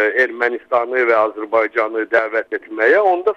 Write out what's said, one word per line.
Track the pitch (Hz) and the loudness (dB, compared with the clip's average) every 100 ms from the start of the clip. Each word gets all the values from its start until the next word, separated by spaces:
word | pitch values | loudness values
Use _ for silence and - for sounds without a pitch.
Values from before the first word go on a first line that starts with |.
| 107 117 | 2 2
Ermənistanı | 123 117 120 117 - 123 120 127 117 | -2 0 -2 -4 -2 -2 0 0 2
və | 113 107 | 2 2
Azərbaycanı | 107 107 113 110 120 110 110 107 | -2 -2 0 0 -2 -2 -4 0
dəvət | 113 110 110 - 107 | 0 0 -4 -4 -8
etməyə, | 113 110 113 185 | -10 -2 2 2
onda | 202 180 196 | 2 0 -2